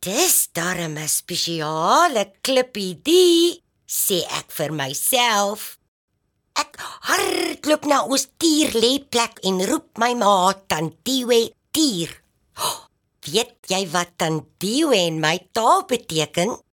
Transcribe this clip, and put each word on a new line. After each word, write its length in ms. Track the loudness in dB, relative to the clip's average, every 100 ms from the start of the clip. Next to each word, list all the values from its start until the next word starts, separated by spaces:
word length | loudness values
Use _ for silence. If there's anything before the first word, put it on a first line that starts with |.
"Dis 460 | -4 -2 0 0 -2
darm 440 | -4 -4 -4 -6 -8
'n 120 | -4
spesiale 1160 | -6 -4 -6 -4 -4 -4 -2 2 4 2 0 -4 _
klippie, 540 | -2 0 0 -4 -8 -6
die," 600 | 2 4 6 6 2 0 _ _ _
sê 300 | -4 -2 -2 -2 -8
ek 100 | -10
vir 220 | -6 -6
myself. 1040 | -4 -6 -4 -2 0 2 2 0 -4 -12 -18 _ _ _ _ _ _ _ -6
Ek 220 | -6 -8 -16 -14 -4
hardloop 760 | -2 0 -2 -4 -6 -2 0
na 140 | 2 0
ons 240 | 2 -2 -2 _
tierlêplek 1040 | 0 2 2 2 2 0 -2 -2 -2 -2
en 240 | -2 0 0
roep 320 | -2 -4 -4
my 140 | -2
ma, 380 | 2 4 4 4 0 _
Tantiwe 840 | -4 -4 -6 -4 -2 2 2 2 _ _
Tier. 500 | 0 0 0 -6 -10 _ _ _
<gasps> 720 | -8 -6 -8 -14 _ _ _ -4
Weet 300 | -4 -4 _ -6
jy 160 | -4 -2
wat 260 | -4 -4 _
Tantiwe 800 | -2 -2 -6 _ -4 0 2 2
in 220 | 2 0
my 180 | 0 -2 _
taal 300 | -2 2 2
beteken? 720 | 2 -6 -4 -4 -2 -2 -2 -4 _